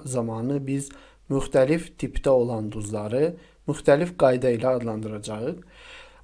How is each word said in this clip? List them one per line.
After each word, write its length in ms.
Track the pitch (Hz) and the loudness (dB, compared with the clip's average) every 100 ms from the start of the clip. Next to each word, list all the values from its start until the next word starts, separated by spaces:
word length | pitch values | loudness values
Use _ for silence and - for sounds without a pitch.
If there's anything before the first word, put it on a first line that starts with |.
zamanı 640 | 135 127 113 113 123 139 135 | -4 -4 -4 -4 -4 -4 -2
biz 220 | 139 139 - - _ - | -4 -6 -14 -20 _ -4
müxtəlif 600 | 135 131 139 131 170 - - | -2 2 4 4 2 -2 -8
tipdə 300 | 120 - 139 | -6 -2 4
olan 420 | 131 120 113 107 | 4 4 -2 -6
duzları 640 | 107 104 107 104 127 160 175 - _ - | -6 -6 -6 -4 0 0 -2 -16 _ -6
müxtəlif 480 | 147 - 143 175 | 0 4 4 2
qayda 400 | - 135 127 127 | 4 4 4 2
ilə 220 | 117 127 127 | 2 0 0
adlandıracağıq. 920 | 117 110 107 107 107 107 131 175 - - - - - - | -2 -6 -8 -8 -10 -8 -8 -8 -14 -20 -20 -20 -20 -20